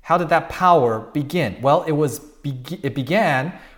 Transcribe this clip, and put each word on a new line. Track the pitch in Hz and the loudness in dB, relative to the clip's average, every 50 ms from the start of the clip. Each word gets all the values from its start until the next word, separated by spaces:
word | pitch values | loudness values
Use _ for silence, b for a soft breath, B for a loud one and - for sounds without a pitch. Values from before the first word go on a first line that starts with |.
How | _ - 165 | _ 0 0
did | 170 175 156 | 0 2 2
that | 170 156 - | 0 0 0
power | - - - 185 180 175 156 127 117 110 110 | -4 -6 0 4 4 6 6 4 2 0 -2
begin? | 110 - - 147 143 131 170 180 147 107 90 - | -6 -4 -4 -4 -4 -2 -2 -2 -2 -2 -4 0
Well, | 117 135 147 175 175 | 2 4 4 4 2
it | 160 151 | 0 0
was | 147 151 139 110 - | 0 0 -2 -4 -8
beg-, | - - _ _ - 147 135 127 123 - 170 - - | -14 -20 _ _ -8 -8 -8 -8 -10 -12 -12 -6 -6
it | 139 - | -6 -4
began | 143 131 117 170 214 220 165 139 131 135 175 185 B B B B | -4 -4 -2 0 0 2 2 0 0 -2 -4 -8 B B B B